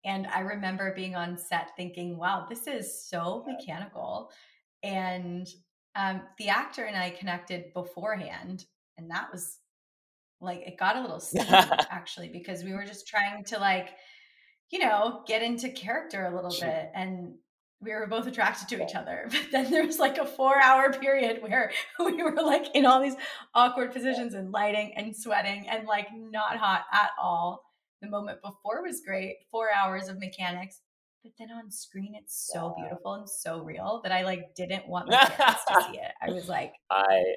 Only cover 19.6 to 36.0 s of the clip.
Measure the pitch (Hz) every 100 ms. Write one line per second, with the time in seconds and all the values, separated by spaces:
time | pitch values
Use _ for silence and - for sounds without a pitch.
19.6 | 262 320 320 - 269 294 277 - 262 269
20.6 | 262 262 269 262 269 269 233 226 214 247
21.6 | 220 - - - 349 - 330 320 320 285
22.6 | - 370 262 262 277 262 - - - 240
23.6 | 247 262 247 262 254 240 233 196 190 196
24.6 | 208 208 208 - 214 208 233 208 196 202
25.6 | 196 220 220 208 202 226 226 214 214 233
26.6 | 208 185 - 208 208 - 180 170 175 -
27.6 | _ _ _ _ 202 208 208 - 196 -
28.6 | 208 240 359 - - 190 190 - _ 226
29.6 | 220 202 190 190 190 190 190 190 180 175
30.6 | 190 - _ _ _ _ 226 _ 226 233
31.6 | 220 - - 196 196 214 - - - 175
32.6 | 165 165 - 175 - 196 208 - 165 165
33.6 | 160 165 190 226 196 185 185 180 - -
34.6 | 180 190 185 180 180 240 262 - 269 -
35.6 | - - - -